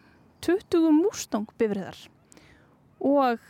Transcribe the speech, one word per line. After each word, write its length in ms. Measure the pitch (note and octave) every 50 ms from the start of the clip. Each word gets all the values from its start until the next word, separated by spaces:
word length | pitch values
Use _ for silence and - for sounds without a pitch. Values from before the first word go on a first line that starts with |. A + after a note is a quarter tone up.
| _ _ _ _ _ _ _ _
tuttugu 520 | - D#4+ F4 A4 - _ F4+ E4+ D#4+ D#4+ D4+
Mustang 560 | D#4 F4+ A4+ - - - - C4 G#3 G#3+ - _ -
bifreiðar 400 | A#3 G#3+ G3+ G3 D#3+ - - - - - _ _ _ _ - - - - - _ _ _ _ _ _ _ _ -
og 420 | - C4+ C#4+ C#4+ C4 B3 A#3 - -